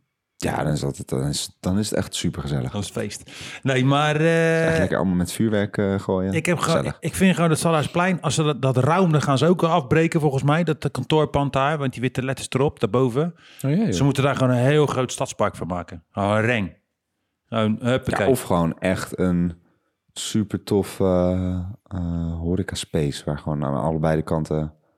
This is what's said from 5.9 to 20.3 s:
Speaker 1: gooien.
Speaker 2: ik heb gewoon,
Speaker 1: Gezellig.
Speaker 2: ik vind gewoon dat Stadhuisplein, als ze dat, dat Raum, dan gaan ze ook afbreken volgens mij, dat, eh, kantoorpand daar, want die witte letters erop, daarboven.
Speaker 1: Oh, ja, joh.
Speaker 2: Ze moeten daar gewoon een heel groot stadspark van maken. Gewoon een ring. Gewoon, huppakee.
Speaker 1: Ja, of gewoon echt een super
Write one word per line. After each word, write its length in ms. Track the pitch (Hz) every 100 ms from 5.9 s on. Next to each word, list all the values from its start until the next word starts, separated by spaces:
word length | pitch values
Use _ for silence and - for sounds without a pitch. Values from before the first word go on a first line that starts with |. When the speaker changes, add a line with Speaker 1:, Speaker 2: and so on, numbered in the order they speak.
| 98
Speaker 1:
gooien. 340 | 98 95 95
Speaker 2:
ik 140 | 95 160
heb 120 | 156
gewoon, 180 | 156 165
Speaker 1:
Gezellig. 200 | 135 -
Speaker 2:
ik 140 | 165
vind 200 | - 190
gewoon 140 | 160 170
dat 80 | 156
Stadhuisplein, 600 | 170 160 123 175 185 175
als 140 | 156
ze 80 | 123
dat, 200 | 151 147
dat 140 | 135 127
Raum, 360 | 123 175 180
dan 100 | 151
gaan 160 | 131 135
ze 80 | 160
ook 160 | 180
afbreken 580 | 165 170 123 160 165 165
volgens 220 | 147 131
mij, 220 | 135 156
dat, 200 | 165 151
eh, 60 | 147
kantoorpand 600 | - 123 156 147 143 143
daar, 260 | 135 135 156
want 140 | 135
die 80 | 117
witte 220 | 123 -
letters 260 | 131 131 -
erop, 300 | 127 147 -
daarboven. 540 | 107 123 131 120 170 - - -
Speaker 1:
Oh, 60 | 131
ja, 60 | 165
joh. 160 | 208
Speaker 2:
Ze 120 | 90
moeten 180 | 139 127
daar 140 | 139 131
gewoon 140 | 127 123
een 80 |
heel 220 | 127 151 143
groot 260 | 131 123
stadspark 440 | - 135 - - -
van 100 | 82
maken. 380 | 87 82 82 -
Gewoon 200 | - 101 107
een 40 |
ring. 340 | 110 117 90 - _ _ _ _ _ _
Gewoon, 340 | _ 113 107 110
huppakee. 440 | 120 127 127 - -
Speaker 1:
Ja, 40 |
of 100 | 127
gewoon 360 | - 87 85 -
echt 400 | 92 95 - -
een 400 | 90 87 87 85 _ _ _ _ _
super 500 | - -